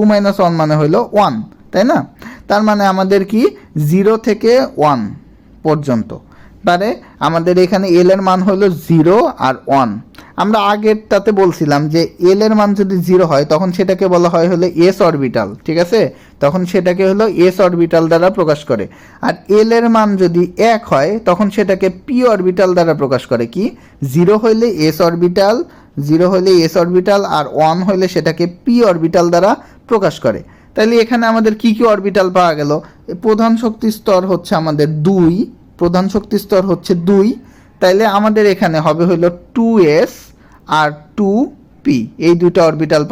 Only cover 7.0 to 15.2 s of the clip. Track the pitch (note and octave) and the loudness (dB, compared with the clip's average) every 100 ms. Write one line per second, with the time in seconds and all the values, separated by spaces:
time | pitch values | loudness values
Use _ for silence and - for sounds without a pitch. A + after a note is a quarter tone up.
7 | - - D3 E3 E3 F3+ F3+ G3 F#3+ F3 | -12 -6 -4 -2 0 2 2 0 2 2
8 | F3+ F#3+ F#3+ F#3 F#3 F#3+ G3+ D#3 - E3 | 4 2 2 0 0 0 0 -2 0 2
9 | D#3 G#3 D#4+ - C3 B2+ - C3+ A#2+ G2+ | 4 2 0 -2 -4 -4 -2 0 0 -4
10 | - - - - F#3+ G#3+ G3+ G#3 G#3+ G#3+ | -14 -20 -16 -6 -2 0 0 0 0 -2
11 | - G3 G#3 G3+ F#3 - D3 C#3+ D3+ E3 | 0 -2 0 2 0 0 0 0 0 -2
12 | D#3+ - F3 G3 G#3+ G#3+ G#3 G3 F#3+ F#3+ | -2 0 2 2 2 2 0 0 0 -2
13 | E3+ F#3 E3+ C#3+ D3+ D#3 F#3 F3 F#3+ F#3 | 2 2 4 0 0 0 -2 -2 -2 0
14 | F#3+ F3 F3 F3 F3 F3 F3+ D#3 F3 F#3 | 0 2 2 0 0 0 -2 2 0 2
15 | F3+ D3 | 0 0